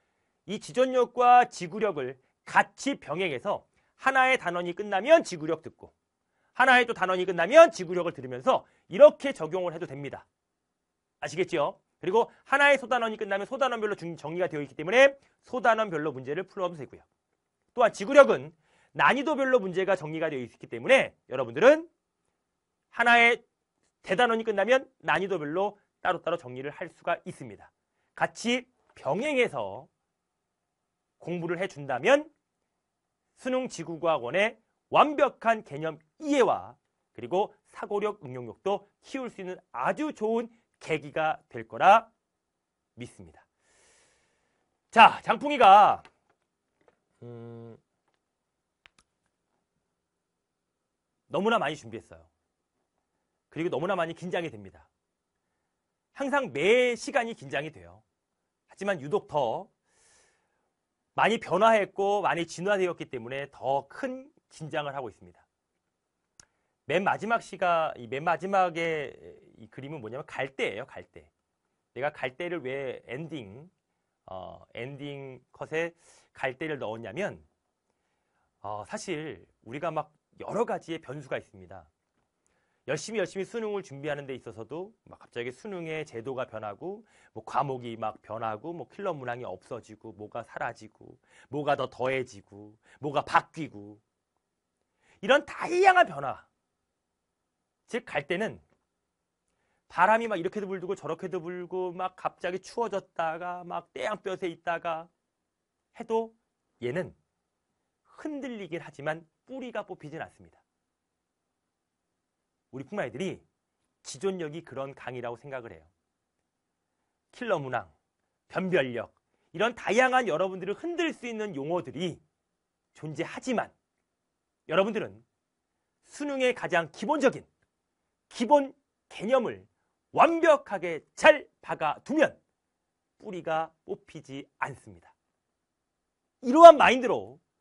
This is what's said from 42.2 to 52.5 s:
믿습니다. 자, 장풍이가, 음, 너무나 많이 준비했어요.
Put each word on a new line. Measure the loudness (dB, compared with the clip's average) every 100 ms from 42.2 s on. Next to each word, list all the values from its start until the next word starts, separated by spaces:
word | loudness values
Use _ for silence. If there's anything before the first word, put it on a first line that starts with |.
| _ _ _ _ _ _ _ -16
믿습니다. | -16 -16 -20 -20 _ _ _ _ _ _ _ _ _ _ _ _ _ _ _
자, | 4 4 0
장풍이가, | -4 -4 -4 2 6 8 6 0 -8 _ _ _ _ _ _ _ _ _ _ _
음, | -20 -18 -16 -16 -18 -20 _ _ _ _ _ _ _ _ _ _ -20 _ _ _ _ _ _ _ _ _ _ _ _ _ _ _ _ _ _ _ _ _ _ _ _
너무나 | -4 0 0
많이 | 0 -6
준비했어요. | -12 -14 -14 -20 -20 _ _